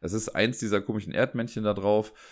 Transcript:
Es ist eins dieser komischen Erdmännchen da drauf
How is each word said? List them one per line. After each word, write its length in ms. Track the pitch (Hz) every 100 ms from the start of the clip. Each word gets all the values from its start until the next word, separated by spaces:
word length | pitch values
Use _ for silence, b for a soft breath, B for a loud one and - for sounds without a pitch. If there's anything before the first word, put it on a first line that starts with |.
Es 120 | 87
ist 160 | 107 -
eins 300 | - 110 127
dieser 220 | 113 101
komischen 320 | 101 107 95
Erdmännchen 520 | 82 123 117 117 -
da 100 | 107
drauf 380 | 98 98 107 107 - B